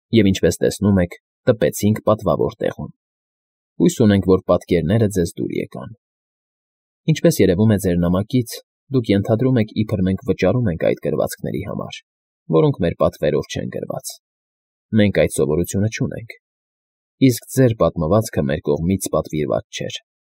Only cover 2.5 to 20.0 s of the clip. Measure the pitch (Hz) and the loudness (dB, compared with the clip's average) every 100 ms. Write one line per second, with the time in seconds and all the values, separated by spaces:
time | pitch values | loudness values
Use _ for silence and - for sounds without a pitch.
2.5 | - 50 - 73 - _ _ _ _ _ | -2 -6 -6 -14 -16 _ _ _ _ _
3.5 | _ _ _ - - 110 101 92 92 - | _ _ _ 0 4 2 4 2 0 2
4.5 | 90 - 87 78 113 107 101 85 - 53 | -2 0 -2 2 0 0 0 -2 -4 -6
5.5 | 50 - - - 110 _ _ _ _ _ | -6 -8 -12 -16 -18 _ _ _ _ _
6.5 | _ _ _ _ _ - 151 170 - 92 | _ _ _ _ _ -2 2 2 4 2
7.5 | 87 110 101 95 87 85 90 110 127 117 | 4 4 2 2 0 2 0 0 -2 -2
8.5 | - - _ _ 131 113 101 - 113 127 | -8 -18 _ _ -4 2 0 2 0 2
9.5 | 123 104 - 107 104 92 95 - 92 92 | 2 0 -2 -2 0 0 -2 -2 0 0
10.5 | 123 113 80 53 - - 67 50 - - | 2 -2 0 0 0 -4 -2 -4 -4 -8
11.5 | 58 - 52 - - _ _ _ _ - | -8 -8 -10 -10 -16 _ _ _ _ -2
12.5 | 160 151 135 85 - 85 - 73 71 - | 2 2 0 -2 0 -2 0 -2 -2 -4
13.5 | - 62 - - - - - _ _ _ | -8 -8 -10 -10 -10 -12 -18 _ _ _
14.5 | _ _ _ _ 110 104 82 78 - 69 | _ _ _ _ 2 2 2 0 0 0
15.5 | 78 87 98 107 - 127 - 113 - _ | 0 -2 -2 -4 -4 -6 -6 -14 -20 _
16.5 | _ _ _ _ _ _ _ 135 117 - | _ _ _ _ _ _ _ 2 2 -4
17.5 | 131 127 110 82 82 78 107 110 - 71 | 2 2 2 0 0 0 0 0 -4 -2
18.5 | 73 - 73 82 95 - 80 - 78 69 | -4 -2 -2 0 -2 -2 -4 -4 -4 -2
19.5 | 53 - - - - | -4 -6 -10 -10 -12